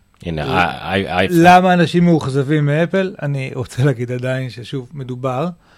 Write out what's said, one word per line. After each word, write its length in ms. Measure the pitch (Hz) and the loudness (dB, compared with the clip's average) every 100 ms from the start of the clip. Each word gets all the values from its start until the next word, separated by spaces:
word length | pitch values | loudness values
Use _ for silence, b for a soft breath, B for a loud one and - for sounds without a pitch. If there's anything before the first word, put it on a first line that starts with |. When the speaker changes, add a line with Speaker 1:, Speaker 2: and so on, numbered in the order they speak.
| _ _ | _ _
Speaker 1:
הנה, 220 | - 78 143 | -8 -6 -2
Speaker 2:
ל-, 40 | |
Speaker 1:
ה-, 120 | 92 | 0
ה-, 540 | 87 64 - 98 95 180 | 0 -2 -4 -4 -2 0
האייפון. 220 | 190 175 | 2 6
Speaker 2:
למה 340 | 170 180 185 | 8 8 6
אנשים 320 | 180 165 175 175 | 4 2 4 4
מאוכזבים 600 | 160 135 131 135 156 147 | 4 2 -2 0 0 0
מאפל, 500 | 147 170 196 190 - | 0 0 -2 -2 -4
אני 300 | 143 139 131 131 | -6 -6 -6 -8
רוצה 280 | 120 - | -8 -2
להגיד 280 | 143 117 123 | 0 0 -4
עדיין 380 | 123 123 131 127 | -6 -4 -6 -6
ששוב, 400 | 113 110 139 123 | -12 -12 -12 -10
מדובר 560 | 143 123 123 131 127 170 175 b | -12 -12 -8 -6 -4 -6 -8 b